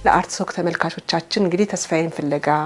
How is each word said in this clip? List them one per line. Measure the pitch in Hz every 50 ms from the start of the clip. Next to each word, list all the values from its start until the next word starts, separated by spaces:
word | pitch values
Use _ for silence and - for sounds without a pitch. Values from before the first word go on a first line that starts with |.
ለአርት | - 208 151 175 180 -
ሶክ | - - 196 - -
ተመልካቾቻችን | - 175 175 165 - - 165 - - - - - 170 160 - - 220 202
እንግዲህ | 180 170 180 208
ተስፋዬን | 202 - 175 - - 175 160 165 165
ፍለጋ | 160 - 156 143 147 147 - 156 147 151 151